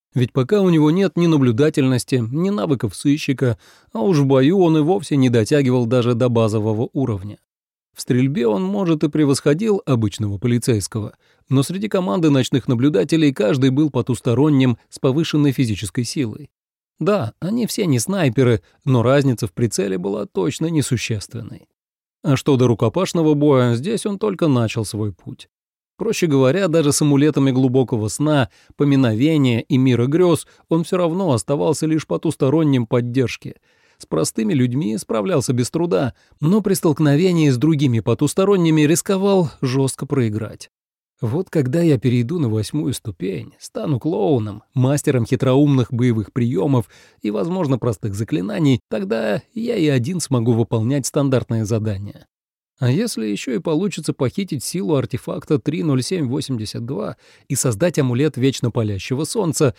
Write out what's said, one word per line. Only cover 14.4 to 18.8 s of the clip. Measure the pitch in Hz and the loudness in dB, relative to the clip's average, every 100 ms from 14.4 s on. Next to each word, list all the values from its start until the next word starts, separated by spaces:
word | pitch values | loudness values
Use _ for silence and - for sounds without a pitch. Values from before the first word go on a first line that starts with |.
| 151 139 131 117 _ | 2 4 2 0 _
с | - | -4
повышенной | 139 135 160 151 143 | 0 0 0 2 2
физической | 127 120 101 104 - | 2 0 -2 -4 -6
силой. | 120 170 117 104 147 _ _ _ _ - | -4 -4 -6 -8 -16 _ _ _ _ -6
Да, | 160 208 113 - | -2 0 -4 -6
они | 165 233 220 | -6 -4 -4
все | - 185 | -2 0
не | 127 | 0
снайперы, | - 196 147 110 123 113 - _ | 0 0 0 2 2 2 -2 _